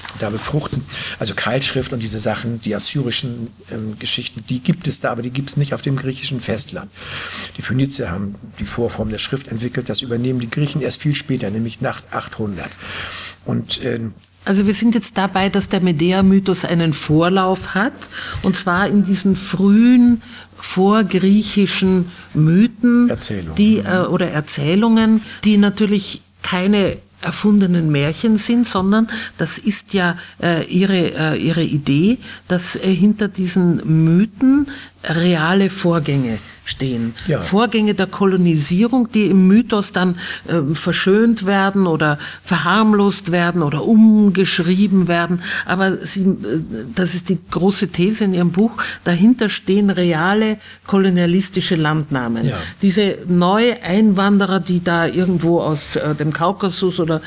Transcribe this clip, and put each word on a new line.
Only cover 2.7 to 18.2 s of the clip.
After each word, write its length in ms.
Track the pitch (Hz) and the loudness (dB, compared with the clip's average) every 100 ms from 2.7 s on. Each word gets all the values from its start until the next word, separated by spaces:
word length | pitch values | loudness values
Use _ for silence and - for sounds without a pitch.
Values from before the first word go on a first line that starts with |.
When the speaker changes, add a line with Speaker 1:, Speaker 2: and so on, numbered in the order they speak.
Speaker 1:
assyrischen, 760 | 101 - 147 120 107 127 120 117 - - | -4 -4 -4 -2 -4 -4 -8 -12 -14 -14
ähm, 260 | 110 107 107 | -10 -8 -8
Geschichten, 460 | 120 123 - 117 - | -6 -6 -8 -10 -6
die 120 | 123 | -4
gibt 260 | - - 147 | -2 -2 -4
es 140 | - | -4
da, 100 | 123 | -4
aber 120 | 117 | -4
die 80 | 123 | -6
gibt's 260 | 131 139 147 | -6 -4 -2
nicht 160 | 143 | -2
auf 80 | 120 | -4
dem 160 | 143 139 | -4 -4
griechischen 440 | 135 131 - 127 | -4 -8 -8 -8
Festland. 500 | - 107 - 92 - - - - - - - - | -4 -4 -6 -8 -14 -16 -14 -12 -10 -10 -12 -10
Die 60 | |
Phönizier 480 | - 131 139 135 101 | -4 -2 -2 -2 -6
haben 240 | 92 101 101 - - | -6 -8 -10 -16 -12
die 80 | 101 | -8
Vorform 420 | - 117 - 107 | -4 -4 -4 -6
der 80 | 104 | -6
Schrift 320 | - 135 - | -6 -6 -6
entwickelt, 400 | 110 120 127 117 | -8 -6 -6 -6
das 140 | - | -6
übernehmen 380 | 127 117 127 127 | -4 -4 -2 -2
die 100 | 117 | -4
Griechen 320 | 147 147 151 | -4 -2 -2
erst 180 | 123 - | -4 -4
viel 140 | 151 | -2
später, 340 | 143 - 131 101 | -4 -4 -4 -4
nämlich 320 | 110 113 - | -4 -6 -6
nach 220 | 131 - - | -6 -6 -10
achthundert. 580 | 113 - - 107 87 - - - - - - - - - | -10 -8 -8 -6 -8 -12 -14 -14 -14 -12 -12 -14 -12 -6
Und, 360 | 120 113 - | -6 -4 -6
ähm, 300 | 123 117 113 - - _ | -4 -6 -8 -12 -20 _
Speaker 2:
Also 220 | - 196 202 | -2 0 2
wir 80 | |
sind 200 | 202 233 | 2 2
jetzt 220 | 220 - 202 | 2 -2 -2
dabei, 320 | 196 190 190 | -2 0 0
dass 220 | 202 - | 0 0
der 100 | 190 | 0
Medea-Mythos 840 | 180 151 175 190 190 196 190 175 - | 0 2 2 4 4 4 2 -2 0
einen 260 | 170 165 | 0 0
Vorlauf 840 | 143 - 151 170 190 185 185 - | -2 0 2 2 2 0 -2 -4
hat, 360 | 190 254 - - - | -4 -4 -4 -14 -14